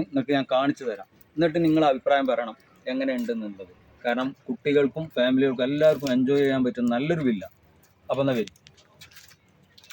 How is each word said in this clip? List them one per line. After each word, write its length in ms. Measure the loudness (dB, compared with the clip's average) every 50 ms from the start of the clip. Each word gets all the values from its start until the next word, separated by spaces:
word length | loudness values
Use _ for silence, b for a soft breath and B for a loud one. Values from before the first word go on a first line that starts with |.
| 0
നിങ്ങൾക്ക് 300 | 0 -2 -4 -2 0 -2 -2
ഞാൻ 80 | 0 0 0
കാണിച്ചു 320 | 0 0 0 -2 -4 -6 -8
തരാം. 180 | -8 -8 -10 -16 _ _ _ _ _
എന്നിട്ട് 220 | -2 0 0 2 2 2 2
നിങ്ങൾ 160 | 4 4 4 4
അഭിപ്രായം 360 | 2 2 2 2 2 2 2 0 0
പറയണം 240 | -2 -2 -6 -10 -12 _ _ _ _ _ -6 -4
എങ്ങനെയുണ്ട് 400 | -2 -2 -2 -2 -2 -4 -4 -4 -6
എന്നുള്ളത്. 360 | -6 -8 -12 -14 -16 -18 -20 -20 _ _ -20 _ -4
കാരണം 240 | -2 -2 -2 -2 -4 -6 -10 _ -10
കുട്ടികൾക്കും 560 | -10 -6 -4 0 2 2 2 2 -2 -6 -10 -6 -2
ഫാമിലികൾക്കും 480 | 0 0 2 2 2 2 2 0 0 -2 -2
എല്ലാവർക്കും 420 | 0 2 4 4 4 2 0 0 0
എൻജോയ് 280 | 2 2 2 2 2
ചെയ്യാൻ 200 | 2 2 2 2 0
പറ്റുന്ന 240 | 0 0 0 0 0 0
നല്ലൊരു 280 | 0 0 0 -2 0 0 0
വില്ല. 160 | -2 -2 -4 -10 -18 _ _ _ _ _ _ _ _ _ _ -6
അപ്പം 120 | -2 -2 0
എന്നാ 100 | 0 0 -2
വരും. 160 | -2 -6 -8 _ _ -20 -20 _ _ _ _ _ -20 -20 -20 -20 -20 -20 -20 _ _ _ _ _ _ _ _ -20 -20 -20